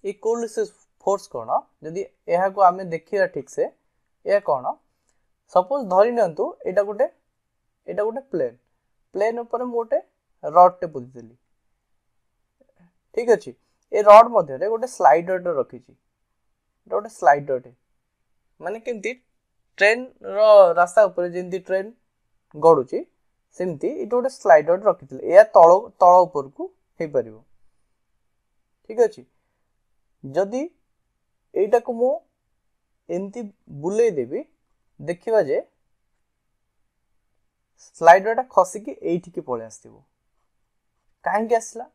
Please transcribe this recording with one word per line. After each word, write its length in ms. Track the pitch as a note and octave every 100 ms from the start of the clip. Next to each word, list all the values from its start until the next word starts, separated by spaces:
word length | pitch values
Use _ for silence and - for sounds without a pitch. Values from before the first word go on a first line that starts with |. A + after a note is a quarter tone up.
ଏଇ 80 | G3
କୋରିଓଲିସିସ୍ 600 | G3+ A3 A#3 A3+ A3+ G#3 _ _ _ -
ଫୋର୍ସ 180 | G3 -
କ'ଣ? 220 | B2+ A2+ F#3+ _ _
ଯଦି 200 | D3+ E3 G3 _ -
ଏହାକୁ 300 | E3+ F#3+ F#3+
ଆମେ 220 | F#3 F3+
ଦେଖିବା 420 | F#3 D#3+ _ G3+ F#3
ଠିକ୍ 240 | D#3 B2
ସେ, 140 | - G3 _ _ _ _ _ -
ଏହା 140 | G3+
କ'ଣ? 240 | G3 C#3 C3+ D#4 _ _ _ _ _ _ _
ସପୋଜ୍ 320 | F3+ F#3 C#4+ A3
ଧରି 220 | F3+ A3+
ନିଅନ୍ତୁ, 340 | A#3 F#3+ D3+ C4 - -
ଏଇଟା 160 | F#3
ଗୋଟେ, 240 | G3+ G#3 D#4 _ _ _ _ _ _ _ -
ଏଇଟା 160 | F3+
ଗୋଟେ 180 | G#3+ A#3
ପ୍ଲେନ୍, 360 | C4+ F3 B2+ A#2 _ _ _ _ _
ପ୍ଲେନ୍ 240 | F#3 G#3+ A#3
ଉପରେ 260 | A#3 A#3
ମୁଁ 100 | B3
ଗୋଟେ 240 | A#3 A3+ D4+ - _ _ _
ରଡ୍ଟେ 420 | D3+ D#3+ F3+ F3+ E3+
ପୋତିଦେଲି। 480 | C#3+ B2 B2+ A2+ B2 _ _ _ _ _ _ _ _ _ _ _ _ _ _ F3 _ _ -
ଠିକ୍ 140 | A#3+
ଅଛି, 200 | G#3+ - - _ _ _
ଏ 60 | G3
ରଡ୍ 260 | G#3 G#3 A#3
ମଧ୍ୟରେ 380 | A3+ D#3 C3 F#3+
ଗୋଟେ 180 | A3+ -
ସ୍ଲାଇଡର୍ଟେ 640 | - E3+ D#3+ E3+ F#3 F3
ରଖିଛି, 400 | D3 - B2 _
ଏଇଟା 1000 | C3 _ _ _ _ _ _ _ _ _ G#3
ଗୋଟେ 140 | G#3+ -
ସ୍ଲାଇଡର୍ଟେ, 540 | E3 D3 C#3+ C3 B2 _ _ _ _ _ _ _ _ _
ମାନେ 180 | D#3+ A3
କେମିତି 320 | A3 A3+ G#3 B3 _ _ _ _ _ -
ଟ୍ରେନ୍ର 600 | G3+ A#3+ B3+ _ F#3+ G3 G#3+ G#3 F#3
ରାସ୍ତା 280 | E3+ F3 A3
ଉପରେ 240 | G3+ F3 F3+
ଯେମିତି 280 | F3 F3+ F#3
ଟ୍ରେନ୍ 320 | F3+ F#3+ G3+ A#3+ _ _ _ _ _
ଗଡ଼ୁଛି, 440 | D3+ D#3+ D#3 B2 G#3+ - _ _ _ _ _
ସେମିତି 300 | F3+ D3 G3
ଏଇଠି 220 | D#4 A3
ଗୋଟେ 180 | B3 B3+
ସ୍ଲାଇଡର୍ 540 | - G#3 D#3 D3+ F3+
ରଖିଥିଲେ, 400 | G#3 F3 C3+ C3
ଏହା 220 | G#2+ F3+ G#3+
ତଳ, 160 | G3+ E3 F#3 A#3 _
ତଳ 140 | F3+ F3+
ଉପରକୁ 420 | F3 D3 C3+ - F#4 _ _ _
ହେଇପାରିବ। 360 | D#3+ C#3+ A2+ A2 _ _ _ _ _ _ _ _ _ _ _ _ _ _ _
ଠିକ୍ 100 | A3
ଅଛି, 220 | A3+ - B2+ _ _ _ _ _ _ _ _ _
ଯଦି 380 | C3+ C#3+ G3+ B3 E4 _ _ _ _ _ _ _ _
ଏଇଟାକୁ 360 | - G#3 A#3 A#3+
ମୁଁ 200 | A#3 B3 D#4+ _ _ _ _ _ _ _ _ _
ଏମିତି 320 | F3 G3 A3+ G#3 _ _ D3
ବୁଲେଇ 260 | D#3+ G#3+ A#3
ଦେବି, 300 | D#3+ A#2+ F3+ D#4 _ _ _ _ _
ଦେଖିବା 400 | D3 F3 - A3
ଯେ 160 | D3+ D#3+ - _ _ _ _ _ _ _ _ _ _ _ _ _ _ _ _ _ _ _ _ _ _ _
ସ୍ଲାଇଡର୍ଟା 460 | E3 F#3 G3 A3+ B3+
ଖସିକି 420 | - F3+ G#3 A#3 -
ଏଇଠିକି 380 | E3 F3 F3 D#3+
ପଳେଇ 260 | C3 A#2+ A2+
ଆସିଥିବ। 280 | - A#2 A2 _ _ _ _ _ _ _ _ _ _ _ _
କାହିଁକି 300 | E3+ G3 A3+
ଆସିଲା? 320 | A3+ A3+ A3+ C4